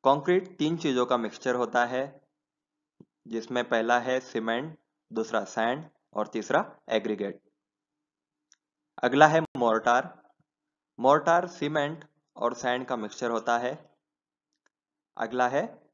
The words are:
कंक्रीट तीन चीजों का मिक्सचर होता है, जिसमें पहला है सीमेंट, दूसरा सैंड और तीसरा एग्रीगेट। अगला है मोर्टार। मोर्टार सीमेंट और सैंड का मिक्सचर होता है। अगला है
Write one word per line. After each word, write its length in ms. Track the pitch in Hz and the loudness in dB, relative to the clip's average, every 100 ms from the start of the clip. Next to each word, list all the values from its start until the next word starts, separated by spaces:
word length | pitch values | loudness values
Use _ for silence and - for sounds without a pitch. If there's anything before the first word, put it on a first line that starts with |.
कंक्रीट 540 | 135 147 147 185 185 - | 4 2 2 0 0 -4
तीन 200 | 151 165 | -2 0
चीजों 280 | 160 123 123 | 0 0 2
का 120 | 123 | 0
मिक्सचर 380 | 110 - 131 123 | -2 -4 -2 0
होता 300 | 117 123 120 | 0 0 0
है, 420 | 127 139 - _ _ _ _ _ _ _ _ - _ 113 | -2 -6 -10 _ _ _ _ _ _ _ _ -20 _ -8
जिसमें 420 | 113 113 123 120 | -8 -4 -4 0
पहला 300 | 117 113 120 | 0 2 2
है 200 | 123 131 | 2 -4
सीमेंट, 600 | 127 120 110 117 151 156 _ _ _ | -2 -6 -2 -4 -4 -14 _ _ _
दूसरा 300 | 110 110 113 | -6 -2 -4
सैंड 460 | 98 - 113 135 160 _ _ | -4 -2 -2 -2 -8 _ _
और 140 | 107 107 | -8 -6
तीसरा 520 | 113 104 151 208 - - | -6 0 0 0 -12 -2
एग्रीगेट। 520 | 110 107 104 98 - _ _ _ _ _ _ _ _ _ _ _ _ _ _ _ - | -2 0 -4 -6 -8 _ _ _ _ _ _ _ _ _ _ _ _ _ _ _ -2
अगला 240 | 123 139 156 | 0 6 6
है 140 | 160 | 6
मोर्टार। 880 | 156 131 117 110 120 123 175 - _ _ _ _ _ _ _ - | 0 0 2 2 2 2 0 -18 _ _ _ _ _ _ _ 0
मोर्टार 480 | 127 147 156 170 175 | 4 4 4 2 0
सीमेंट 580 | - 147 151 143 165 - _ _ - | -6 -4 -2 -2 -6 -16 _ _ -4
और 180 | 120 | -4
सैंड 340 | 123 127 123 127 | -2 -2 -2 -4
का 80 | 123 | -6
मिक्सचर 340 | 107 - 120 | -6 -6 -2
होता 280 | 113 120 120 | -2 0 -2
है। 420 | 123 147 - _ _ _ _ _ _ _ _ _ _ _ _ - | -2 -8 -16 _ _ _ _ _ _ _ _ _ _ _ _ -8
अगला 300 | 110 123 123 | -6 0 0
है 440 | 139 220 - _ | 0 -4 -10 _